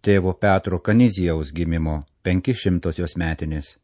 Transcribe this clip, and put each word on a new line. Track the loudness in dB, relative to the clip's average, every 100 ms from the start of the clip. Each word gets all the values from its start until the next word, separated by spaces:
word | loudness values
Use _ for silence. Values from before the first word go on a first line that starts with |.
tėvo | 4 2 2 0
Petro | 2 2 0 -4
Kanizijaus | 2 4 4 2 0 -2 -4
gimimo | -4 -2 0 -2 -4 -8 _
penki | -2 0 0
šimtosios | -2 0 0 -2 -4 -6 -4
metinės. | -4 -4 -6 -6 -8 -18